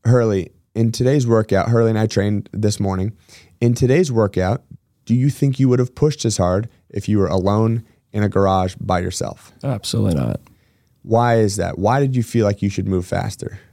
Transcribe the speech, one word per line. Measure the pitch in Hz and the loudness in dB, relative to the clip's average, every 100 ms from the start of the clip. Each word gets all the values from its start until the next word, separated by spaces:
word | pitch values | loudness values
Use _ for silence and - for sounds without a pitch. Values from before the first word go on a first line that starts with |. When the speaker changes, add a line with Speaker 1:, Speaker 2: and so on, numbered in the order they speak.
Speaker 1:
Hurley, | 117 123 113 98 82 _ _ | 4 2 4 0 -4 _ _
in | 107 113 | -2 -2
today's | - 127 143 120 | 0 0 2 4
workout, | 113 110 95 101 | 2 4 0 2
Hurley | 117 113 | 2 2
and | 110 | 2
I | 110 | 0
trained | - 101 104 - | 0 0 -2 -6
this | - 104 - | -4 -2 0
morning. | 101 95 101 - _ - - _ | -2 -2 -4 -8 _ -20 -20 _
In | 120 | 0
today's | 120 127 143 165 | 2 2 2 2
workout, | 113 101 90 92 113 _ - _ _ | 2 0 0 -2 -2 _ -20 _ _
do | - | -2
you | 120 139 | 2 2
think | - 139 123 | 0 -2 2
you | 135 | 2
would | 123 | 2
have | 123 | 0
pushed | - 151 - | 0 0 0
as | 117 104 | -4 0
hard | 90 95 113 _ _ | 0 0 -4 _ _
if | 101 101 | -8 -2
you | 107 | 0
were | 95 | 2
alone | 95 95 104 113 113 - _ _ | 0 2 2 0 -2 -6 _ _
in | 107 | -2
a | 104 | 0
garage | 98 98 95 92 - | 2 2 2 0 -4
by | 92 90 | -4 -2
yourself? | 90 - - - - _ | -4 -6 -8 -10 -20 _
Speaker 2:
Absolutely | 139 110 - 113 101 | -6 -6 -4 -2 0
not. | 78 60 - - _ _ _ _ _ | 0 -2 -6 -10 _ _ _ _ _
Speaker 1:
Why | - 113 120 113 | -2 2 2 2
is | 107 101 | 2 0
that? | 90 - | -6 -2
Why | 101 135 | 0 0
did | 139 127 | 0 -2
you | |
feel | 110 117 104 | -2 0 0
like | 101 | 0
you | 101 | -4
should | 95 98 | -2 -2
move | 92 87 | -4 -2
faster? | 92 98 - - - _ | -6 -6 -8 -14 -14 _